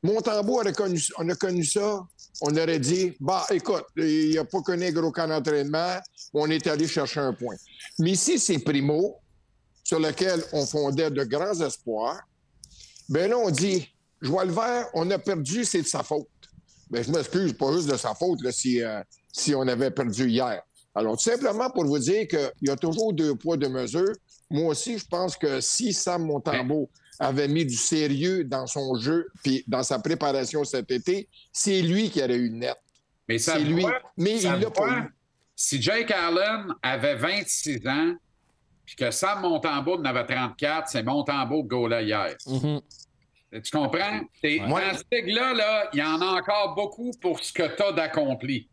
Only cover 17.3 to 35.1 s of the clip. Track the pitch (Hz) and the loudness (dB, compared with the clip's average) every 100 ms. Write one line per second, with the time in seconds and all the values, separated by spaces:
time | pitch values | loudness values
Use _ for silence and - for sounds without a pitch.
17.3 | 180 190 113 135 160 151 127 120 107 180 | 0 0 0 0 2 2 0 -2 -2 0
18.3 | 165 123 120 131 120 117 107 - - _ | 0 -2 -2 0 0 0 -6 -10 -20 _
19.3 | - - 139 131 123 135 127 123 104 131 | -6 0 2 2 2 0 0 -2 0 2
20.3 | 117 127 104 - _ _ - 110 113 - | 2 0 -4 -10 _ _ -2 0 0 2
21.3 | 240 262 208 254 254 151 143 127 202 202 | 2 0 0 -2 0 0 2 2 0 2
22.3 | 160 139 - 139 139 165 160 220 165 156 | 0 -2 -2 -2 0 -2 0 0 2 0
23.3 | 131 156 160 135 131 123 143 190 214 _ | 0 -2 0 0 -2 -4 0 0 -2 _
24.3 | - _ 143 165 147 - 226 - 175 185 | -20 _ 0 0 0 -4 -6 -4 -4 -4
25.3 | - - 131 - - 226 180 - 175 160 | 0 0 0 0 0 0 0 0 -2 0
26.3 | 143 - 143 127 151 139 _ _ - 135 | -2 0 -2 0 0 -2 _ _ -4 -2
27.3 | 135 143 151 156 120 - 160 151 139 170 | 2 2 2 2 0 0 2 2 2 2
28.3 | 190 143 131 127 147 135 127 120 165 165 | 0 0 -4 -4 -4 -2 0 2 0 -2
29.3 | - 143 131 - 127 123 131 127 160 147 | -4 0 0 0 -2 0 -2 0 0 2
30.3 | 139 131 156 139 131 110 127 113 190 196 | 0 0 -2 -2 -2 -2 -2 0 -2 -2
31.3 | - - - 202 190 170 185 220 160 131 | -16 -12 -2 2 2 4 2 2 0 2
32.3 | 123 123 113 123 127 _ _ _ _ - | 2 0 -2 -4 -6 _ _ _ _ -4
33.3 | 113 139 156 151 170 190 254 - - 180 | 0 2 2 4 4 2 0 -4 0 2
34.3 | 226 180 180 220 208 208 254 - | 2 2 2 0 2 2 0 -2